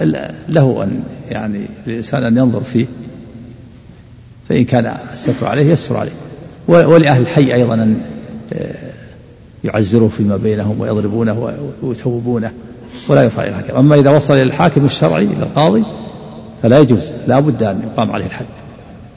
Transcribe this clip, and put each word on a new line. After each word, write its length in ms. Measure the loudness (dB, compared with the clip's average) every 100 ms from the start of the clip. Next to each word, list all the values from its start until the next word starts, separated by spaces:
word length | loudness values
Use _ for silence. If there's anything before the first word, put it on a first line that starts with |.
ال-، 300 | -4 -4 -8 -12 -2
له 340 | 2 2 2
أن، 200 | -2 -6 -8 -12 -10
يعني، 360 | -8 -6 -8 -10 -12 -10
الإنسان 360 | -8 -6 -2
أن 140 | 0 2
ينظر 240 | 2 0
فيه، 240 | -2 -2 -2 -6 -16 -18 -20 -20 -20 -20 -20 -20 -20 -20 -20 -20 -20 -14 -2
فإن 160 | 0 2
كان 300 | 0 0 -6 -12
الستر 340 | -8 -4 -4 -2
عليه 240 | 0 2
يستر 260 | 2 0 -6
عليه، 140 | -6 -10 -16 -18 -20 -8 4
و-، 180 | 4 8
ولأهل 360 | 6 6 4
الحي 320 | 2 2 2
أيضا 200 | 2 2
أن، 280 | 2 2 0 -4 -12 -14 -16 -12
آه، 220 | -10 -10 -12 -16 -18 -20 -20 -20 -20 -20 -10
يعزروه 460 | -4 -2 2 4 2
فيما 280 | 2 0 0
بينهم 440 | 0 -2 -2 -2
ويضربونه 520 | -2 -2 -2 0 -2
و-، 540 | -2 -4 -6 -10 -8 -8
ويثوبونه 640 | -6 -4 -4 -2 -2 -4 -10 -18 -20 -18 -10 0
ولا 140 | 2
يرفع 200 | 2 0
إلى 60 | -4
الحاكم. 280 | -6 -4 2
أما 180 | 6 6
إذا 140 | 6
وصل 240 | 4 4
إلى 100 | 4
الحاكم 420 | 2 2 2 2 2
الشرعي، 400 | 2 0 2 0
إلى 180 | -2
القاضي، 400 | -2 0 2 2 0 -6 -14 -16 -16 -18 -18 -2
فلا 160 | 4 6
يجوز، 320 | 6 4 0 -6 0
لا 120 | 2
بد 240 | 2 0
أن 180 | -2 -2
يقام 280 | -4 -4 -2
عليه 140 | -4 -6
الحد 200 | -10 -14 -16 -20 -20 -20 -20 -20